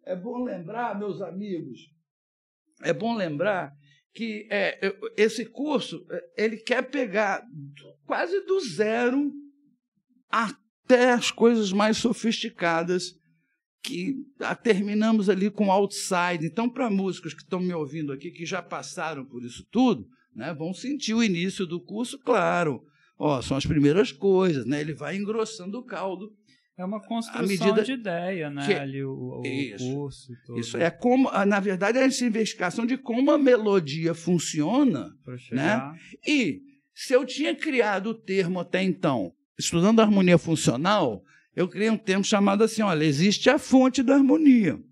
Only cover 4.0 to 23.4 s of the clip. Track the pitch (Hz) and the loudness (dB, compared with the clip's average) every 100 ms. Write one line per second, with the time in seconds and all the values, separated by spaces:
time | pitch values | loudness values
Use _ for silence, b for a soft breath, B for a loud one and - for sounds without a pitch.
4 | _ - 226 214 214 202 175 - 196 190 | _ -10 -8 -8 -4 -2 -2 -2 -6 -4
5 | - - 214 233 226 - 294 240 - 156 | -8 2 2 2 -8 -6 -2 -2 -2 -12
6 | - 175 - - 214 220 - 240 254 285 | -10 -12 -10 -4 -4 -4 -2 -2 -2 -4
7 | 247 196 196 185 - 156 143 - - _ | -2 -2 0 -2 -8 -16 -16 -18 -20 _
8 | - 240 339 381 - 381 277 156 214 226 | -6 -4 -2 -4 -2 -2 -2 -2 0 0
9 | 247 269 285 - - _ _ _ _ _ | 0 0 -2 -6 -20 _ _ _ _ _
10 | _ _ _ 226 220 - _ _ - 247 | _ _ _ -2 -2 -8 _ _ 4 6
11 | 247 240 - - 233 233 202 196 214 214 | 6 2 -2 2 4 4 0 2 2 2
12 | 233 208 226 - 226 - 170 165 175 185 | 0 0 -2 -2 -8 -2 0 0 0 -2
13 | - - _ _ _ _ _ _ - 175 | -4 -14 _ _ _ _ _ _ -10 -8
14 | 185 - - _ - 180 240 196 202 208 | -6 -8 -10 _ -6 -2 2 2 2 0
15 | 220 220 196 190 202 208 202 190 202 - | 2 2 2 2 0 0 2 4 2 -4
16 | - 180 175 180 160 190 240 240 254 196 | -2 0 0 -2 -4 -2 -4 -2 0 0
17 | 190 175 160 - - 185 180 175 143 160 | -2 -4 -12 -14 -8 -4 -4 -4 -6 -8
18 | 147 139 175 160 165 185 170 165 - 185 | -8 -8 -12 -12 -8 -8 -8 -12 -10 -8
19 | 160 147 123 120 120 - - 220 254 143 | -8 -8 -12 -12 -14 -16 -4 2 4 2
20 | 95 b b - 135 147 160 185 247 294 | -4 b b -12 -10 -8 -8 -8 -8 -6
21 | - 220 226 170 185 190 180 170 - 208 | -2 0 2 0 -2 -4 -6 -6 -8 -8
22 | 240 277 - 220 170 175 165 123 b b | -8 -6 0 2 2 2 0 -2 b b
23 | b _ 147 135 | b _ -2 -2